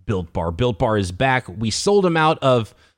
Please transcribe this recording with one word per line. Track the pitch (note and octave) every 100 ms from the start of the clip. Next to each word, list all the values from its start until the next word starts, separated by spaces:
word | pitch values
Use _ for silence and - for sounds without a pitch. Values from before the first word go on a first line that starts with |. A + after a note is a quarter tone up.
| F#2
Built | G2 E2+
Bar. | - E2
Built | E2+ B2 F#2
Bar | B2+ G#2+
is | F#2+
back. | F2+ C3+ B2+ -
We | F2+ A2
sold | - G3 G3+
them | F#3 E3
out | D#3 D#3+
of | C#3 B2 G#2+ _ _